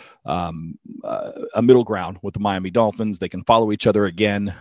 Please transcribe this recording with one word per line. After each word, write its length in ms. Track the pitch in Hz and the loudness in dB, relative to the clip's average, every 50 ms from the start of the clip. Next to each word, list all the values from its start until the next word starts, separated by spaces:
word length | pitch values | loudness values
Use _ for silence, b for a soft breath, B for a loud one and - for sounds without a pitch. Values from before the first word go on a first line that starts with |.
| B B B B - | B B B B -8
um, 520 | - 76 87 87 85 82 80 82 82 - - - - - - - | -6 -4 -4 -4 -6 -8 -10 -12 -12 -14 -16 -18 -18 -16 -14 -10
uh, 260 | - - - - - - - - - - | -8 -8 -8 -8 -10 -12 -12 -12 -6 -2
a 60 | - | 4
middle 240 | 117 123 127 123 113 | 6 8 8 8 6
ground 340 | - 107 92 87 82 95 - | 2 -2 -4 -4 -6 -8 -10
with 120 | - 101 - | -10 -10 -6
the 80 | 101 | -2
Miami 280 | 104 104 95 92 92 92 | -2 0 0 -2 -4 -2
Dolphins. 480 | 87 120 113 - - - 110 107 101 | 0 2 2 2 0 -2 -4 -4 -4
They 120 | - 92 87 | -4 -8 -8
can 160 | - 95 - | -8 -4 0
follow 260 | - 113 113 113 107 | 2 2 4 2 2
each 160 | 107 - - | 0 0 2
other 200 | 117 98 104 104 | 2 2 2 2
again. 460 | 95 82 87 107 104 101 101 101 101 - - | 0 0 0 0 0 0 -2 -4 -6 -8 -10